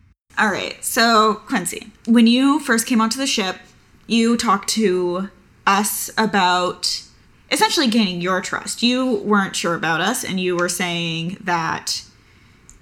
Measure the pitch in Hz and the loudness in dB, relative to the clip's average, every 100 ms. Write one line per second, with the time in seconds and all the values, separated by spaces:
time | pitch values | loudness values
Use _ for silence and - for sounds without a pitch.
0 | _ _ _ - 208 156 90 - - 247 | _ _ _ -2 0 0 -6 -8 -6 0
1 | 233 220 214 208 - 233 170 - - - | 4 4 4 0 -4 -4 -4 -8 -14 -12
2 | - 233 226 247 277 294 277 226 226 226 | 2 6 6 6 4 2 2 0 2 0
3 | 220 262 269 - 190 - - _ _ _ | 0 0 -2 -2 -4 -6 -14 _ _ _
4 | - 226 226 233 233 196 - 220 202 180 | -2 2 2 2 2 0 0 0 2 2
5 | 180 180 196 - _ _ - 196 208 - | -2 -2 -6 -10 _ _ 0 0 0 -4
6 | - - 214 202 180 180 180 - - - | -6 -2 0 2 2 2 0 -4 -6 -6
7 | - _ _ _ - 277 440 349 262 233 | -10 _ _ _ -4 0 2 2 2 2
8 | 196 175 175 185 196 - - - 240 254 | 0 -2 -2 -2 -2 -8 -8 -4 -2 0
9 | 262 214 202 208 185 - 170 165 160 165 | 0 -2 2 0 0 -4 -4 -2 -2 0
10 | 190 - - 190 180 175 180 - 180 170 | -2 -2 -4 -4 -2 -2 -2 -2 -4 -4
11 | 170 165 170 190 180 170 160 - - - | -4 -4 -6 -8 -4 -2 -2 -6 -6 -8
12 | - _ _ _ _ _ _ - | -10 _ _ _ _ _ _ -20